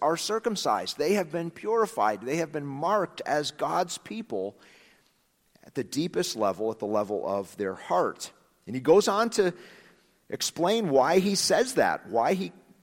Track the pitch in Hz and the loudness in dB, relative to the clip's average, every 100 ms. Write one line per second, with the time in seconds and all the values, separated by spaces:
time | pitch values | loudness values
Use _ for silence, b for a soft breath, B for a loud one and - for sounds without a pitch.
0 | 147 165 - 220 233 202 143 104 92 - | 0 0 -2 -2 -2 -2 0 0 -2 -2
1 | 151 202 165 165 170 - 208 226 214 - | 0 0 0 -4 -6 -8 -2 0 0 2
2 | 104 104 117 160 160 151 143 135 165 208 | 0 0 -2 -2 -2 -4 -6 -4 0 0
3 | 170 - - 151 143 - 139 170 175 - | 0 -6 -2 -2 -2 -4 -2 -2 -2 -6
4 | - 214 226 101 95 - b b b b | -10 -12 -8 -6 -6 -8 b b b b
5 | b b _ _ _ _ - - 123 135 | b b _ _ _ _ -10 -8 -4 -2
6 | 170 208 175 113 104 92 110 110 104 107 | -2 -2 -2 0 0 0 -4 -4 -2 -2
7 | 104 101 - 98 95 - 98 92 - 180 | -2 -4 -2 -4 -6 -6 -6 -6 -2 0
8 | 127 - - - _ _ - 123 127 185 | 0 -4 -12 -18 _ _ -10 -2 4 6
9 | 214 202 233 220 185 - B B B B | 6 2 2 2 0 -2 B B B B
10 | B B - - - - 175 226 190 135 | B B -12 -8 -6 0 2 2 4 4
11 | 131 185 190 196 - 180 254 170 98 76 | 6 4 4 2 2 2 2 2 2 0
12 | - 113 117 190 175 - _ _ | -2 0 2 0 -4 -10 _ _